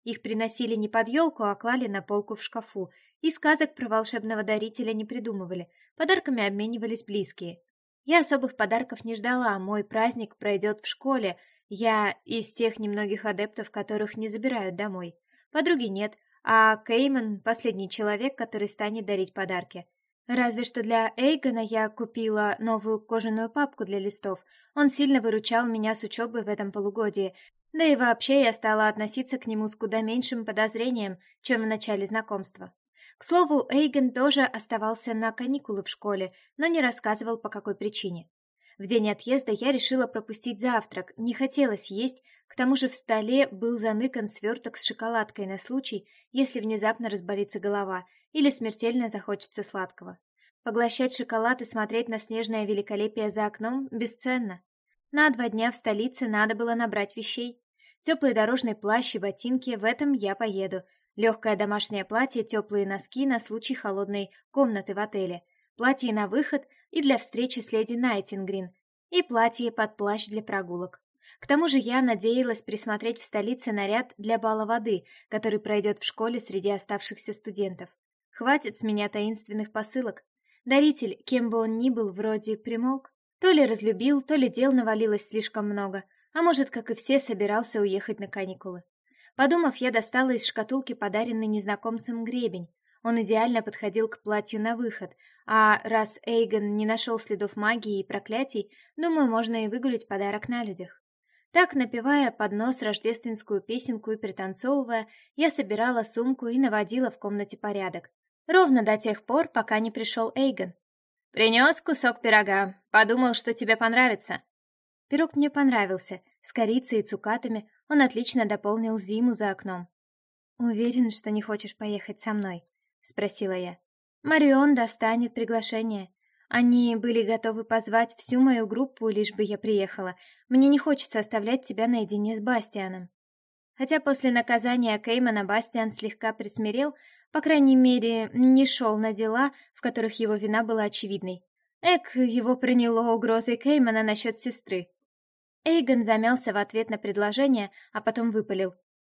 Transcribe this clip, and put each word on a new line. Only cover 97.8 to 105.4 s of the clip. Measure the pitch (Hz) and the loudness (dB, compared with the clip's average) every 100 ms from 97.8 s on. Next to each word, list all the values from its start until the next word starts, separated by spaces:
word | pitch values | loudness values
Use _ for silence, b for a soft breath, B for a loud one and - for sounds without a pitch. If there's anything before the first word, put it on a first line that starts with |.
| 214 196 | -2 -4
и | |
проклятий, | 190 202 202 226 269 214 - b b - | -4 -8 -4 -4 -4 -6 -8 b b -4
думаю, | 339 320 254 | 0 2 4
можно | 226 226 226 214 | 2 0 -2 -2
и | |
выгулить | 240 262 233 - | -2 -2 -2 -4
подарок | 196 202 208 - | -4 -2 -4 -4
на | 240 | -6
людях. | 214 190 277 _ _ _ _ _ _ | -6 -8 -14 _ _ _ _ _ _
Так, | 339 359 | 4 4
напевая | 277 247 240 254 294 254 | 2 -2 -2 2 2 2
под | - 208 | 0 -2
нос | 208 247 254 | 0 -2 -2
рождественскую | 214 202 226 226 233 214 - 196 | -2 -2 -2 -4 -6 -8 -4 -4
песенку | - 240 254 220 220 | -4 -6 -4 -6 -4
и | 220 | -6
пританцовывая, | 196 185 190 190 254 285 233 226 214 b b | -6 -8 -8 -4 0 0 0 -4 -4 b b
я | - | 0